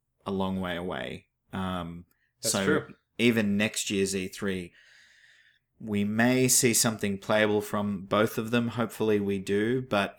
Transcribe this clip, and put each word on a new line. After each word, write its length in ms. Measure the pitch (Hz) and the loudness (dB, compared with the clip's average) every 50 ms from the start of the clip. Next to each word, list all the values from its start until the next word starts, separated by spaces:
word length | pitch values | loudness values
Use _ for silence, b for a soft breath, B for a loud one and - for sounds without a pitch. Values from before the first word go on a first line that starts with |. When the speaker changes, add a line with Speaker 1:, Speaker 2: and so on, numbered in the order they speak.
| _ _ _ _ - | _ _ _ _ -8
Speaker 1:
a 60 | - | -4
long 300 | 98 95 95 95 95 95 | -2 -2 -2 -2 -2 -2
way 140 | 92 90 87 85 | -4 -4 -4 -4
away. 480 | 87 92 82 65 64 64 71 92 - _ _ _ _ _ - | -6 -6 -6 -6 -6 -8 -10 -12 -14 _ _ _ _ _ -8
Um, 520 | 95 95 92 92 90 87 85 85 85 87 _ _ _ _ _ _ _ | -6 -6 -4 -4 -6 -6 -8 -10 -14 -16 _ _ _ _ _ _ _
Speaker 2:
That's 100 | - - | -4 -2
Speaker 1:
so 140 | 104 104 98 | 0 0 2
Speaker 2:
true. 220 | 147 151 143 - - - _ _ _ _ - | 2 2 0 -2 -6 -12 _ _ _ _ 2
Speaker 1:
even 380 | 113 120 113 113 107 101 101 | 4 4 4 4 2 2 2
next 340 | 101 107 110 - - - - | 0 0 -2 -2 -4 -6 -2
year's 240 | 107 98 98 92 95 | -2 0 0 0 -2
E 120 | 98 92 95 | -4 -6 -6
three, 460 | - - 107 98 92 92 87 85 b b b b b b b b b b b b b b b b b b b b _ - | -8 -6 -6 -4 -4 -4 -6 -10 b b b b b b b b b b b b b b b b b b b b _ -16
we 240 | - 110 104 101 101 | -8 -4 -2 0 0
may 440 | 104 107 113 117 123 127 127 131 127 | 0 2 2 4 4 4 4 4 4
see 240 | 123 - - 120 110 | 4 4 4 4 4
something 440 | - - 120 110 104 - 101 98 95 | 4 2 0 0 -2 -2 -4 -4 -4
playable 440 | - - 110 107 107 107 104 104 | -2 0 2 4 4 4 2 2
from 440 | 104 - - 104 104 104 101 87 95 | 0 -2 -2 -2 -2 -2 -4 -6 -4
both 320 | 98 98 104 110 113 - 127 | 0 2 2 2 2 0 -4
of 140 | 110 110 | -4 0
them. 180 | 120 120 117 117 | 0 0 0 0
Hopefully 500 | - 120 113 107 - - 113 110 107 104 | -2 -2 -4 -4 -2 -2 0 2 2 2
we 180 | 101 98 101 98 | 2 0 -2 -2
do. 420 | 92 - 101 101 107 113 127 131 | -2 0 0 0 2 0 0 -2
But 360 | 127 131 - 101 98 - - | -2 -2 0 0 0 -2 -4